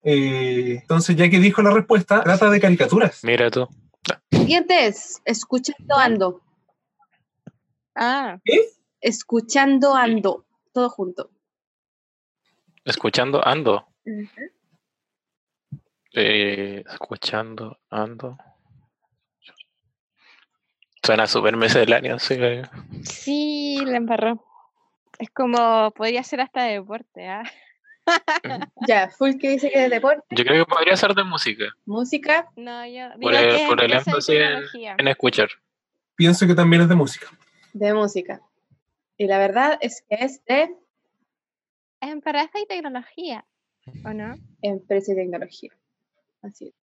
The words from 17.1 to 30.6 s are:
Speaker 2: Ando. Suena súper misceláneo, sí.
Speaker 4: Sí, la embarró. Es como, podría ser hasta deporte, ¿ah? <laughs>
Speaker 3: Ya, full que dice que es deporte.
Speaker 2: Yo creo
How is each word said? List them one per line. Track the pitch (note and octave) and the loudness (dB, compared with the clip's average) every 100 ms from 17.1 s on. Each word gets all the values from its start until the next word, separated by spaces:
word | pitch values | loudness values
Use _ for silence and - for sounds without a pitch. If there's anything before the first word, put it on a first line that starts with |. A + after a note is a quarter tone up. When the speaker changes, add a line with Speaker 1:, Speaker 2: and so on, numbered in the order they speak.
| - - A2 A2+ A2 A2 - _ | -10 -8 -8 -8 -14 -16 -18 _
Speaker 2:
Ando. | G#2+ A2 A#2 B2+ B2+ _ _ _ _ _ _ _ _ _ _ - _ - _ _ _ _ _ _ _ _ _ _ _ _ _ | -8 -8 -10 -16 -18 _ _ _ _ _ _ _ _ _ _ -20 _ -20 _ _ _ _ _ _ _ _ _ _ _ _ _
Suena | - A2 G#2+ | 0 2 2
súper | - G#2+ A2+ | 0 0 0
misceláneo, | A2+ B2 A2+ A#2+ B2+ A#2+ | 2 2 4 2 0 -8
sí. | - C3 B2 A#2+ C3 - - - | -4 -2 -2 -4 -10 -20 -18 -16
Speaker 4:
Sí, | - - - C#4+ D4+ D4 C#4+ C#4 | -16 -12 -6 -4 -4 -6 -6 -6
la | C4+ B3 | -4 -4
embarró. | A#3 A3 A3 A#3 _ _ _ _ _ _ _ - | -2 -2 -2 -4 _ _ _ _ _ _ _ -16
Es | A3 | -12
como, | - B3+ A#3+ A#3 A3 G#3+ | -4 -2 2 2 2 0
podría | G#3+ A3 A#3+ | -2 -4 -4
ser | B3+ C4 | -6 -6
hasta | C4 C4 | -6 -4
deporte, | A#3+ G3+ G3 A3 A#3 - F3+ | -4 -6 -10 -16 -16 -18 -14
¿ah? | G3+ A#3 _ _ _ _ _ - | -12 -14 _ _ _ _ _ -2
<laughs> | E4+ - D#4+ C4 B3+ C#4+ - - | -2 0 -6 -6 -12 -12 -6 2
Speaker 3:
Ya, | G#3+ F#3 | 2 0
full | - C4+ C4+ | -2 -2 0
que | C#4 | -2
dice | C4+ C#4+ | -2 0
que | C4+ | 0
es | C4 | 2
deporte. | A#3 C4+ D4 _ | 2 0 0 _
Speaker 2:
Yo | - | -2
creo | B2 D#3 | 2 2